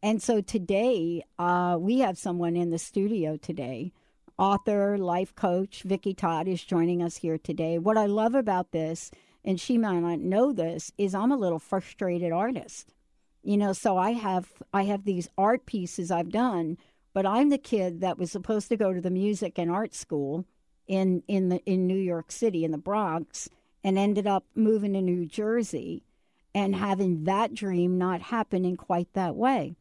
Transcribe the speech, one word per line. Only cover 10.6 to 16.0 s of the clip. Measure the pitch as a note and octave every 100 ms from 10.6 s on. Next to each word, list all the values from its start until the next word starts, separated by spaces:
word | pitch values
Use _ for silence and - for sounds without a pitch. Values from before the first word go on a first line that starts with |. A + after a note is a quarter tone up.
| E3 E3 - -
is | G3+
I'm | F#3+ A3+
a | C#4
little | F#3+ E3
frustrated | - F#3+ - - F#3+ F3 F3
artist. | E3 A3 B3 - - - _ _ _ _ _
You | - G#3
know, | G3+
so | F#3+ A3+ F#3
I | F#3
have, | A#3 G#3+ F#3 F#3 - -
I | G3 G3
have | G3+ G3+
these | F3+ E3+ -
art | G3 B3+ -
pieces | G#3+ F3+ -